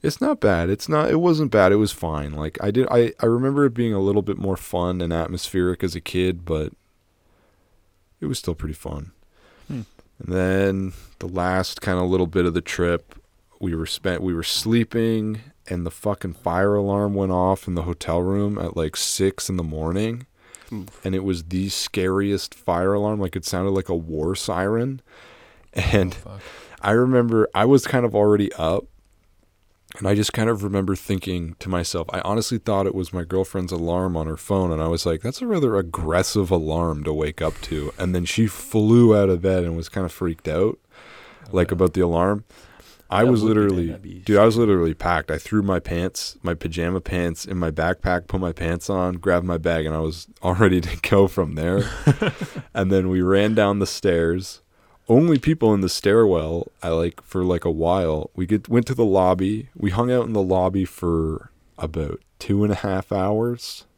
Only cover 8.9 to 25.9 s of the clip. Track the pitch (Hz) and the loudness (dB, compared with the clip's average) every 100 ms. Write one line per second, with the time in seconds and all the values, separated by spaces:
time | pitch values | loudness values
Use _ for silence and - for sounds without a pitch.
8.9 | 76 80 _ _ _ _ _ - 139 107 | -10 -12 _ _ _ _ _ -12 -12 -12
9.9 | _ _ _ - 90 92 95 98 95 95 | _ _ _ -6 -2 0 2 0 0 -4
10.9 | 90 - - 90 90 90 92 90 - - | -10 -20 -12 -8 -2 0 0 -2 -4 -4
11.9 | 92 90 92 90 92 87 85 82 - 87 | 0 2 2 0 2 0 0 -4 -2 0
12.9 | 85 - - _ _ _ _ 92 82 82 | 0 -4 -20 _ _ _ _ -6 -4 -6
13.9 | - 98 87 92 85 - - 113 117 113 | -6 -4 -2 -2 -2 -4 -4 0 0 2
14.9 | 117 113 113 107 107 113 _ - 90 87 | 0 0 0 -2 -6 -12 _ -8 -6 -6
15.9 | - 104 101 92 82 - 85 98 104 101 | -6 -4 -4 -6 -8 -4 0 2 2 2
16.9 | 101 104 98 95 90 92 95 - 87 80 | 0 0 0 0 2 2 0 -2 -4 -4
17.9 | 85 - 82 90 98 101 104 87 - 78 | -6 -2 -2 0 0 -2 -2 -6 -4 -4
18.9 | - - - 95 - - 92 82 78 80 | -4 -6 0 0 -2 -6 -4 -4 -4 -4
19.9 | 90 110 120 123 _ _ - - 110 92 | -2 -4 -6 -12 _ _ -20 -14 -14 -14
20.9 | - 95 95 95 90 80 92 98 - - | -10 -4 -2 -2 -4 -4 -4 -4 -4 -6
21.9 | 104 92 95 101 98 - - - 87 92 | -2 0 0 0 -2 -4 -10 -2 0 0
22.9 | 101 104 107 95 92 - 92 98 98 92 | 0 0 -2 -4 -6 -6 -4 -2 -2 -2
23.9 | 85 80 78 78 95 - 90 95 113 123 | -6 -4 -4 -4 -4 -4 -2 0 0 -2
24.9 | 135 _ - - - - _ _ - 95 | -6 _ -20 -20 -20 -20 _ _ -4 0